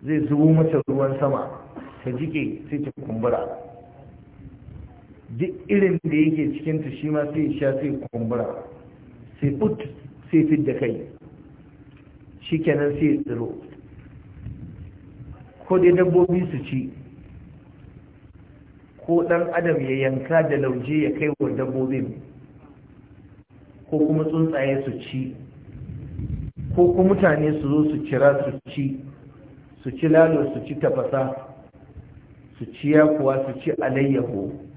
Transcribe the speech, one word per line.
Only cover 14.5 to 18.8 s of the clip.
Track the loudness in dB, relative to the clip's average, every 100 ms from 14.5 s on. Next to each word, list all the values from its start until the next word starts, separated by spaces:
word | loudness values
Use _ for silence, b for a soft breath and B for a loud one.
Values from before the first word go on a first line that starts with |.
| -14 -16 -16 -18 -20 -20 -20 -20 -20 -20 -20 0
Ko | 4
dai | 6
dabbobi | 6 4 4 4 2 0
su | -6 -4
ci, | -6 -6 -12 -20 -20 -20 -20 -20 -20 -20 -20 -20 -20 -20 -20 -20 -20 -20 -20 -20 -20